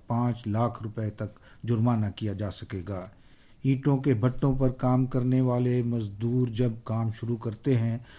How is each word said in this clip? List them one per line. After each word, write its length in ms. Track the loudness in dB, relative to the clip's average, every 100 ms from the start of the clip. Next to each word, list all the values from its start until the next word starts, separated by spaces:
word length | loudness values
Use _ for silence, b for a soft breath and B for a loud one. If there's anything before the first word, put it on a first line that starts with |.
| -4
پانچ 400 | -2 0 -2 -2
لاکھ 360 | 0 0 -2
روپے 280 | -8 -6 -6
تک 280 | -4 -8 -10 B B
جرمانہ 440 | -2 2 4 2 0 -2
کیا 160 | -4
جا 180 | -4 -6
سکے 320 | -6 -8 -8 -6
گا۔ 200 | -8 -10 -16 b b b b
اینٹوں 340 | 0 2 2 2
کے 160 | 2
بھٹوں 440 | 2 2 2 2 4
پر 120 | 2
کام 360 | 2 2 2 2
کرنے 340 | 0 2 2
والے 420 | 2 2 2 0
مزدور 640 | 0 -2 -4 -4 0 2 0
جب 240 | 2 0 -2
کام 280 | -4 -2 -2
شروع 240 | -4 -4 -4
کرتے 400 | -4 -4 2 2
ہیں 220 | 2 -2 -8